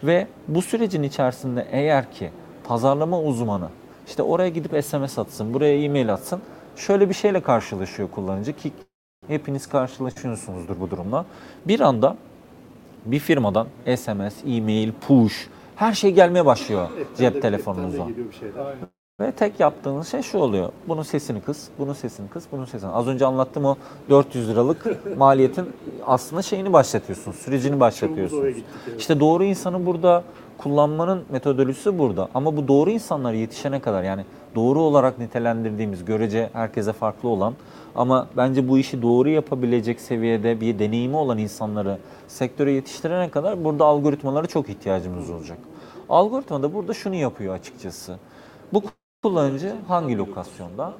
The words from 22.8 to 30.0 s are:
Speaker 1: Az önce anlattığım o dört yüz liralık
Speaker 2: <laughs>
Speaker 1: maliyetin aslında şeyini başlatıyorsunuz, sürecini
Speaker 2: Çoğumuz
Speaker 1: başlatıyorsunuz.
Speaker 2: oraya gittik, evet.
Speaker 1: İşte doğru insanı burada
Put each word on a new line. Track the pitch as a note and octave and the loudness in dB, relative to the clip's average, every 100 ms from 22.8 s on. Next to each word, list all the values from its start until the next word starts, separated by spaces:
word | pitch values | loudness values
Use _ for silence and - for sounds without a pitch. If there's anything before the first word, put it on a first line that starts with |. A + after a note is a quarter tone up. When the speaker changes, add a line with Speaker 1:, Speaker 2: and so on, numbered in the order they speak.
| F#2+ | -6
Speaker 1:
Az | G2 A#2+ | -2 -2
önce | C3 C3+ | 2 2
anlattığım | C3 C3 - | 2 0 0
o | C#3 C3+ - - - | 0 -2 -6 -20 6
dört | C#3 C#3 | 6 6
yüz | C3 A2+ | -2 0
liralık | C3 A#2+ E3 A3+ - G3+ | 2 2 2 -2 -4 -6
Speaker 2:
<laughs> | G3 | 4
Speaker 1:
maliyetin | C#3 C3+ C3 C3+ F3+ - - B2+ A2+ | 6 8 6 2 -8 -10 -14 -12 0
aslında | B2+ - E3 | 0 0 -6
şeyini | F#3+ G3 G3 | -4 -4 4
başlatıyorsunuz, | E3+ C3 A2 - F#2+ - - | 6 6 0 -4 -10 -10 -12
sürecini | - C3+ C3 | -4 -2 0
Speaker 2:
Çoğumuz | C#3+ | 4
Speaker 1:
başlatıyorsunuz. | B2 - D#3 D#3 D3+ D3+ | 4 4 -4 -2 -4 -2
Speaker 2:
oraya | C#3 | -2
gittik, | A#2 A2 - - | -4 -12 -16 -14
evet. | A#2 | -10
Speaker 1:
İşte | G#2+ D3+ | -2 4
doğru | D3+ E3+ | 4 4
insanı | G3 F#3+ F#3+ F3+ F3+ | 2 0 -4 -4 -2
burada | E3+ | 0